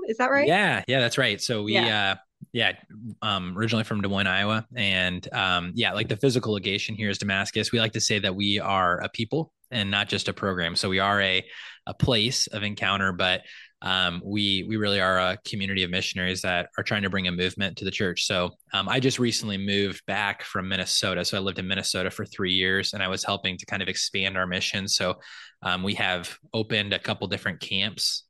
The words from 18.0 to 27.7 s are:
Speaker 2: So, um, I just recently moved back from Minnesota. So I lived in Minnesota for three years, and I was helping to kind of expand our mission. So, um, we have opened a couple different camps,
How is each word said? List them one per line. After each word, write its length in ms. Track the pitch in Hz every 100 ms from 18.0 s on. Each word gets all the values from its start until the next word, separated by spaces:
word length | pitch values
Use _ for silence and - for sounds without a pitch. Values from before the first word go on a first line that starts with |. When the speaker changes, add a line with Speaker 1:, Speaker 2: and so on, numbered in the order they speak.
| 98 90 -
Speaker 2:
So, 240 | 98 90 - _
um, 160 | 98 95
I 100 | 123
just 180 | 131 127
recently 380 | 120 110 110 98
moved 480 | 101 101 98 - -
back 360 | 101 101 101
from 260 | - 101 92
Minnesota. 560 | 95 92 - 104 90
So 140 | 90 104
I 20 |
lived 180 | 98 90
in 80 | 92
Minnesota 440 | 95 92 98 92
for 160 | - -
three 260 | - 92
years, 400 | 92 92 95 95
and 100 | 101
I 60 | 95
was 160 | 95
helping 320 | - 98 - 87
to 80 |
kind 160 | - 101
of 80 | 92
expand 480 | 92 - 98 95 95
our 100 | 92
mission. 400 | 90 - 104 98
So, 280 | - 92 - - - - _
um, 200 | 92 90
we 120 | 95
have 420 | 101 101 90 87 - -
opened 400 | 113 110 113 104
a 60 | 95
couple 280 | - 107 101
different 340 | 98 - 85
camps, 640 | -